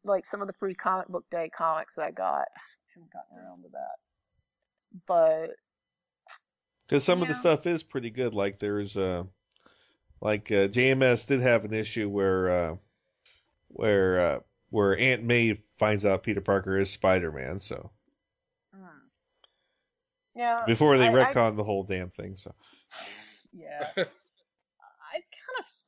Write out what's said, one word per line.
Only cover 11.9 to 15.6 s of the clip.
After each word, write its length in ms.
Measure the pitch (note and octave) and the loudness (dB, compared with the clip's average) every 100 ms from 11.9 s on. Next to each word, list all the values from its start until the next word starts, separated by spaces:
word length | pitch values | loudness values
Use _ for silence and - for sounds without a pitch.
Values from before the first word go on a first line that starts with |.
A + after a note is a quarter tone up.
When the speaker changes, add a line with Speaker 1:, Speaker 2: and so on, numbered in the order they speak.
| A#2 G#2 | -4 -2
Speaker 2:
where, 400 | G2+ F#2+ F#2 F#2 | 2 2 2 2
uh, 260 | F2+ E2+ E2+ _ _ _ _ - - _ _ _ | 2 0 -6 _ _ _ _ -20 -20 _ _ _
where, 520 | - A2 G2+ F#2 F#2 | -4 2 2 4 2
uh, 200 | E2+ C2 - _ - | 2 0 -8 _ -6
where 260 | G#2+ G2+ F#2+ | 0 2 2
Aunt 260 | C3 B2 | 2 0
May 300 | A#2 A#2+ A2+ G#2 | 2 2 2 0